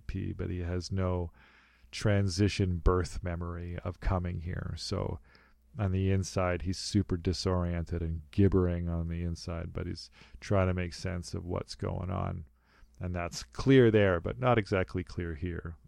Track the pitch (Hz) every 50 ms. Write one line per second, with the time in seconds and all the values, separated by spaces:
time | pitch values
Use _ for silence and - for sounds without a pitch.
0 | - - - 95 95 95 90 90 90 90 90 90 87 87 87 90 87 - 98 95
1 | 92 92 90 90 87 85 - _ - - _ _ _ _ _ _ _ - - -
2 | - 110 101 101 98 98 85 87 104 98 - - 101 92 90 85 - 90 92 90
3 | 87 - - - - 90 85 85 87 85 87 85 87 87 87 87 - 95 92 -
4 | - - 98 90 90 87 92 92 80 85 92 - - - - 87 - - - 92
5 | - - - - - _ _ - _ _ _ _ _ _ - - 104 95 92 95
6 | 95 95 98 95 92 - - 98 92 90 90 85 - 95 92 - - - - 101
7 | 95 - 95 87 85 95 90 - - 95 92 90 87 87 87 85 82 - 87 85
8 | 82 82 82 80 - - - - 98 95 85 95 90 87 87 87 87 85 85 85
9 | 82 82 82 85 87 85 85 - - - 85 82 87 87 85 87 90 87 87 85
10 | - - _ - - - - - - - 104 98 92 92 90 90 90 87 - -
11 | - 92 90 87 85 - - 92 87 87 90 92 - - - - 98 95 92 92
12 | 92 92 92 92 92 92 92 90 82 - _ _ _ _ _ _ - - _ -
13 | 92 90 90 90 85 85 80 - - - - - - 131 135 131 123 113 107 107
14 | 101 95 92 85 - 98 98 117 127 123 123 113 101 - 104 92 90 - - 92
15 | 92 - - - 87 85 80 71 90 90 85 82 - 85 85 - -